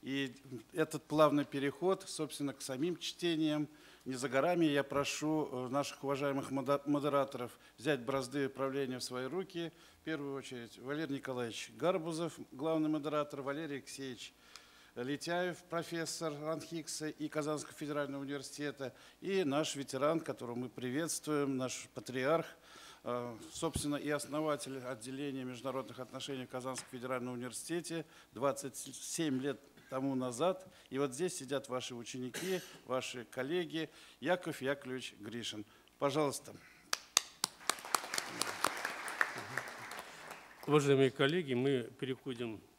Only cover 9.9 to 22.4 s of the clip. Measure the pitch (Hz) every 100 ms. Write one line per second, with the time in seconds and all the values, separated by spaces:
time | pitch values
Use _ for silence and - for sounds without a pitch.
9.9 | - - 156 143 139 127 127 117 - 123
10.9 | 147 156 139 - 127 120 104 - - 156
11.9 | 185 160 160 170 - - 127 156 160 156
12.9 | 156 147 151 147 139 135 143 160 139 -
13.9 | - 135 117 - - - - - - -
14.9 | - 123 143 - 175 180 165 - 170 151
15.9 | 170 160 - 165 147 151 160 - 165 147
16.9 | - 156 - 147 156 147 151 - - 147
17.9 | 147 143 139 139 143 131 - 147 - 131
18.9 | - - - 175 196 160 139 151 139 135
19.9 | 135 147 165 156 135 120 120 127 - 123
20.9 | 131 165 - - 151 143 131 127 - -
21.9 | - - 127 131 160